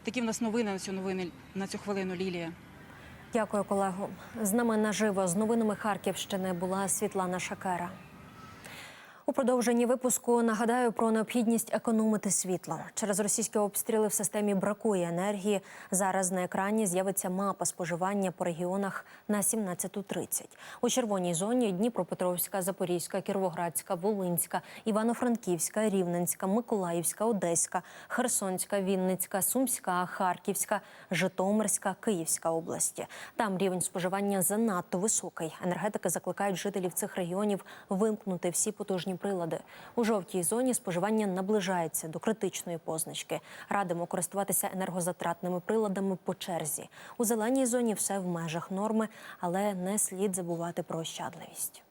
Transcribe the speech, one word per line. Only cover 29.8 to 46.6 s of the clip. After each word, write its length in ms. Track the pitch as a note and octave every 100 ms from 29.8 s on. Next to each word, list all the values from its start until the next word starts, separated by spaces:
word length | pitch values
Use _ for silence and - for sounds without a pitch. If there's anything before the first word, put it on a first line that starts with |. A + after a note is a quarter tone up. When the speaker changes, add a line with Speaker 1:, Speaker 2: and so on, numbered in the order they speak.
| - F3+ F3+
Speaker 2:
Харківська, 760 | - F#3 F3 - F#3+ - G3+ - - -
Житомирська, 840 | E3 F#3 - F#3+ G#3+ G#3 - G3+ F#3
Київська 520 | - F#3+ D#3+ - E3
області. 560 | E3 E3+ E3 - - - - - -
Там 220 | A3 F#3
рівень 240 | F#3+ F3+
споживання 600 | F3 F#3 F3 F#3+ G3+ G3
занадто 560 | F3+ G#3 A3+ F3+ - F#3
високий. 580 | G#3+ - F3 - D#3+ -
Енергетики 460 | F3+ F3 G3+ G#3 F#3
закликають 480 | F3 - F3 G3+ F3+
жителів 360 | G3+ G3 F3+
цих 220 | - G3 -
регіонів 500 | E3+ F3+ G#3 F#3+ - - -
вимкнути 600 | F#3+ A3 G#3+ - F3+ F#3
всі 220 | E3+ -
потужні 400 | G#3+ G#3+ F#3 E3+ F3+
прилади. 440 | G3+ F#3+ E3 D#3 - - - -
У 80 |
жовтій 400 | A3 A3 F3 F#3+
зоні 300 | E3+ A3+ B3+
споживання 540 | A#3+ - F3 G3 A3 G#3
наближається 800 | F#3 F#3+ G#3+ F#3 F#3 D#3+ - -
до 120 | E3
критичної 580 | - D#3+ F#3+ - - E3+
позначки. 640 | - D#3+ D#3 D3+ - D3+ - - -
Радимо 360 | G3+ F#3+ E3+ E3+
користуватися 640 | F#3 F3 G3 G3 - G3+
енергозатратними 840 | F#3+ F#3 F3+ F3 F3+ E3+ E3+ F3+ F3+
приладами 580 | - A3 G#3+ F#3+ G3 F#3
по 100 | -
черзі. 560 | F#3 - E3